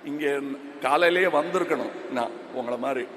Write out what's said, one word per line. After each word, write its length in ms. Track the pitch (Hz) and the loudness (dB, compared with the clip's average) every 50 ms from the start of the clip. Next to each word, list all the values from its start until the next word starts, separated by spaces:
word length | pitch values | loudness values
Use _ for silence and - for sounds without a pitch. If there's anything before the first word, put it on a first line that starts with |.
| - | -8
இங்கே 340 | 147 143 151 151 143 143 139 139 139 135 135 - - - - | -8 -6 -2 -2 0 0 -2 -4 -6 -8 -10 -12 -14 -12 -2
காலையிலேயே 460 | - 131 143 156 175 175 175 180 190 | 2 2 4 6 6 6 6 6 4
வந்திருக்கணும் 840 | 180 156 147 151 180 180 185 170 - 156 127 117 - - - - - | 6 4 4 2 2 0 0 2 2 0 -2 -2 -6 -8 -10 -10 -4
நான் 200 | 135 123 117 - - - - - 113 | -2 -2 -2 -2 -4 -10 -14 -8 -8
உங்களை 240 | 127 120 120 123 117 | -6 -4 -4 -4 -2
மாதிரி. 280 | 127 135 135 127 127 - - | -2 -2 -2 -2 -4 -6 -10